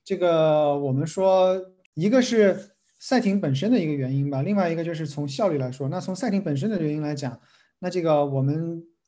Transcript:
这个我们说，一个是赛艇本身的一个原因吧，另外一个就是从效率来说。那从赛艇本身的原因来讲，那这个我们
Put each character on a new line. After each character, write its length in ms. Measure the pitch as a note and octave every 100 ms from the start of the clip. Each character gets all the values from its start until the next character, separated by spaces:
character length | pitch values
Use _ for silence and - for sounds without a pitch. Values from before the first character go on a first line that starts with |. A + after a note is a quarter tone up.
这 140 | - F#3+
个 600 | F3 E3 D#3 D3+ D3 C#3+
我 120 | C#3+
们 160 | C3 D#3+
说， 540 | F#3+ F#3+ F#3+ F#3 F#3+ F#3 _ _
一 160 | - F#3+
个 140 | B3+
是 500 | B3 A3+ G3+ - - _ _ _
赛 220 | - B3+
艇 180 | G3 G3
本 160 | E3
身 160 | C3+ G3+
的 80 | B3
一 80 | D#3+
个 60 |
原 240 | C#3+ B2+ C3+
因 140 | C#3+
吧， 100 | C3+
另 160 | D#3+ G3+
外 140 | F3
一 40 |
个 80 | E3
就 120 | E3
是 120 | D#3+ D3+
从 220 | C#3+ C#3+
效 200 | C3+ G3+
率 100 | D3
来 120 | B2+
说。 200 | B2+ C3+
那 100 | F3+
从 160 | F3+ F#3
赛 140 | B3
艇 120 | G3
本 140 | F3+ C#3+
身 140 | G3+
的 100 | G3+
原 100 | D#3
因 80 | D3+
来 120 | D3
讲， 240 | C#3+ C#3 B2 _ _ _ _
那 100 | F3+
这 100 | F3+
个 240 | D#3+ D3
我 160 | C#3+ C3+
们 420 | C3+ D#3 E3 E3 - _